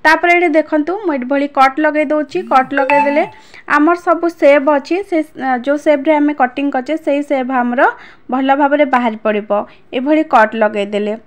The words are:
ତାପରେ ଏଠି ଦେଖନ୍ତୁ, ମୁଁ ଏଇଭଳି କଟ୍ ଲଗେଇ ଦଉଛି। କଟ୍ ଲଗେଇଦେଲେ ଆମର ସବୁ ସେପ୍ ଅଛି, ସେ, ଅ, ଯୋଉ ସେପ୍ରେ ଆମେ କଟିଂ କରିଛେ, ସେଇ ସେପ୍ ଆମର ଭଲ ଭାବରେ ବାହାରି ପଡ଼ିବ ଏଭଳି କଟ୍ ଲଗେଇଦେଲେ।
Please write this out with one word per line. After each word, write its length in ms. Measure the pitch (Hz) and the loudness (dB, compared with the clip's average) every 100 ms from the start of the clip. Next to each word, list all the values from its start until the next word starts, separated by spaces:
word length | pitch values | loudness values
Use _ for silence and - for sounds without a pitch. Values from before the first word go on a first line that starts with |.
ତାପରେ 320 | 311 320 349 | 2 0 2
ଏଠି 160 | 349 349 | 2 2
ଦେଖନ୍ତୁ, 440 | 311 302 311 302 381 | 0 0 -2 -2 -4
ମୁଁ 140 | 403 | -4
ଏଇଭଳି 340 | 285 247 277 285 | -4 -2 -2 -2
କଟ୍ 300 | 285 269 269 | 2 0 2
ଲଗେଇ 280 | 311 302 302 | -2 0 0
ଦଉଛି। 320 | 302 302 349 | -2 -2 -6
କଟ୍ 280 | - 269 262 | 0 0 0
ଲଗେଇଦେଲେ 520 | 277 269 285 285 285 359 - - - - | -2 0 2 2 0 -2 -8 -20 -20 -2
ଆମର 280 | 294 302 349 | 0 2 0
ସବୁ 300 | 349 330 339 | 0 0 -2
ସେପ୍ 380 | 330 294 285 277 | 2 4 4 4
ଅଛି, 280 | 285 277 339 | -2 -2 -6
ସେ, 160 | 403 339 302 - | -2 -4 -4 -6
ଅ, 140 | 262 254 | -4 -4
ଯୋଉ 200 | 247 294 | -2 -2
ସେପ୍ରେ 340 | 302 294 285 | 2 0 2
ଆମେ 220 | 302 294 | 2 2
କଟିଂ 360 | 294 254 269 285 | 0 -2 0 -4
କରିଛେ, 260 | 269 254 311 | -4 -4 -6
ସେଇ 220 | 311 285 | -2 -2
ସେପ୍ 300 | 294 277 254 | -2 -4 -2
ଆମର 380 | 262 240 247 349 494 - - - | -2 -2 2 0 0 -16 -20 -8
ଭଲ 200 | 247 269 | -4 0
ଭାବରେ 300 | 269 285 285 285 | 2 2 2 2
ବାହାରି 320 | 262 247 220 | 2 0 -2
ପଡ଼ିବ 440 | 226 208 208 202 - - _ | -4 -4 -2 -4 -4 -14 _
ଏଭଳି 320 | 247 262 311 311 | -6 0 0 2
କଟ୍ 280 | 269 214 | 2 2
ଲଗେଇଦେଲେ। 600 | 226 214 214 202 208 208 220 | 2 -2 -2 -4 -4 -4 -8